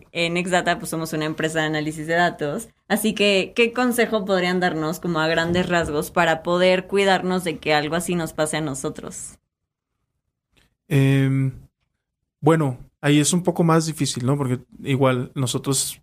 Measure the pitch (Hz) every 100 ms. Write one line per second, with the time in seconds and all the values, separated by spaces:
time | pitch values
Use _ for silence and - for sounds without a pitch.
0 | - 165 170 175 180 175 175 175 165 160
1 | 160 156 156 156 156 165 156 156 151 156
2 | 151 170 175 - 147 180 - _ _ 202
3 | 220 - 202 196 - - 233 233 247 240
4 | 220 220 196 190 180 180 180 160 156 165
5 | 175 160 160 165 165 175 175 175 156 147
6 | 175 - 165 160 - 175 185 185 185 196
7 | 196 180 180 185 175 147 156 151 147 165
8 | 175 175 160 - 156 151 156 139 156 -
9 | - - - - _ _ _ _ _ _
10 | _ _ _ _ _ _ _ _ _ 139
11 | 135 135 135 135 135 - - _ _ _
12 | _ _ _ _ 147 160 143 123 - _
13 | 143 147 143 180 175 170 170 165 160 151
14 | 139 - 123 143 131 123 - - 139 131
15 | 131 127 - 143 127 131 139 135 - -